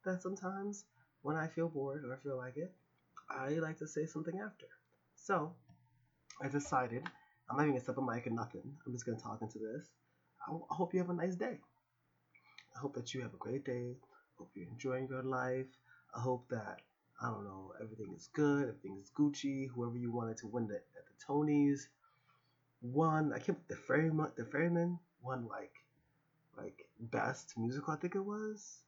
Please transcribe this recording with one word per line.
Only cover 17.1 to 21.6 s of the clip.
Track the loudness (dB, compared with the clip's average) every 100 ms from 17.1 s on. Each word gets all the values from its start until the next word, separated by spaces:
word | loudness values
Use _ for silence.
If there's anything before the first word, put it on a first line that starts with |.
| -6
I | -4
don't | -4
know, | -6 -10 -12 -10
everything | -10 -8 -10 -10
is | -6
good, | 4 4 6 2
everything | -4 -10 -10
is | -8 4
Gucci, | 4 4 -2 -2 -2
whoever | -2 -2 0
you | -2
wanted | 0 -2 -4
to | -4
win | -2 0
the, | -2
at | -8 -20 -20
the | _ 2
Tonys | 4 6 8